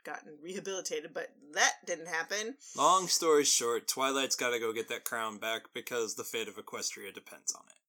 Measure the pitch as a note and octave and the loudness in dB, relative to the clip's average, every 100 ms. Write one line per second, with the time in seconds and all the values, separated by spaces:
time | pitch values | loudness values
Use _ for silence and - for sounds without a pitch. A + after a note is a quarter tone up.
0 | - D3+ - D3 E3 F#3+ F#3 F#3+ - D#3+ | -12 -10 -12 -14 -10 -8 -6 -6 -4 -6
1 | D#3+ D#3+ E3 - D3 E3+ B3+ - - E3+ | -6 -8 -8 -12 -6 2 2 2 -6 -8
2 | E3 D#3+ E3 G3+ A3 - - - D3+ F#3 | -4 -4 -2 -4 -6 -10 -8 4 6 6
3 | F3+ - E3 D3 C#3 - A#2+ A2+ - - | 4 2 6 6 6 4 2 0 -2 0
4 | C3+ C#3 C3 - B2 A#2+ A2+ A2 A2 A#2+ | 2 2 0 0 0 0 -2 -2 -4 -6
5 | - A#2+ A2 G#2 A2 A2+ - B2 - B2 | -4 -2 -4 -4 -4 -4 -6 -12 -6 -4
6 | A2 - - A#2 G#2+ G#2 - A2+ G#2+ - | -4 -6 -6 -6 -6 -8 -12 -6 -6 -8
7 | G2+ G2+ - - - - - _ | -12 -14 -16 -12 -8 -8 -10 _